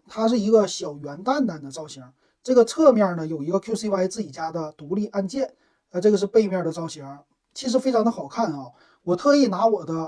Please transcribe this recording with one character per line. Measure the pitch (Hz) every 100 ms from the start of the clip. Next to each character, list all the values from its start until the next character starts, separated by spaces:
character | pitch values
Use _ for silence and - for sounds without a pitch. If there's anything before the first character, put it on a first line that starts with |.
| _
它 | - 220
是 | 240
一 | 202
个 | 220 190
小 | - 185 147
圆 | 143 147
蛋 | 208 277 247
蛋 | 160
的 | 139
造 | 131 156
型。 | - 127 _ _ _
这 | -
个 | 254 226
侧 | - 311
面 | 233 196 175
呢， | 156
有 | 160
一 | 143
个 | 190
Q | 208
C | 214 214
Y | 196 185
自 | 208
己 | 175
家 | 127 165
的 | 170 156
独 | - 147
立 | 190 214
按 | 202 190
键， | 269 262 _ _ _ _
呃， | 180
这 | 202
个 | 208
是 | 196
背 | 226 208
面 | 185
的 | 170
造 | 165 165
型， | 156 139 139 _ _ _
其 | - 262
实 | 247
非 | 262
常 | 233
的 | 220
好 | 220 143
看 | - 226
啊。 | 143 131 _ _ _
我 | - 175
特 | 285
意 | 285 254
拿 | 185 226
我 | 208 160
的 | 165